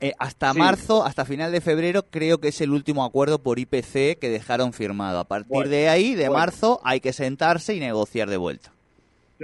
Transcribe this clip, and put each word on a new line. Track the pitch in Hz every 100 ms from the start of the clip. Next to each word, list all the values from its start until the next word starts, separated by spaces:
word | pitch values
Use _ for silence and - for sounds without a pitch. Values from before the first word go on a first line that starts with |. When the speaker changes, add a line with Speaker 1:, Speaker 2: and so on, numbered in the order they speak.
Speaker 1:
eh, | 139 -
hasta | 131 - 135
Speaker 2:
Sí. | 143
Speaker 1:
marzo, | 180 196 - 220
hasta | - 147 127
final | 139 165
de | 175
febrero, | 165 156 170 196 -
creo | 160 160 165
que | 151
es | -
el | 147
último | 143 147 143
acuerdo | 120 135 139 151
por | 131 120
I | 127
P | 131
C | - 139 139 170
que | 123
dejaron | 110 - 120 127
firmado. | 117 104 101 98 90
A |
partir | 90 101 113
Speaker 2:
Bueno, | 135 139
Speaker 1:
de | 143 160
ahí, | 170 233
de | 233 139
Speaker 2:
bueno. | 147
Speaker 1:
marzo, | 175 - 220 247
hay | 127 131
que | 131
sentarse | 131 131 139 160 165 -
y | 196
negociar | 131 110 104 117 104
de | 95
vuelta. | 87 67 - _ _ _ _ _ _ -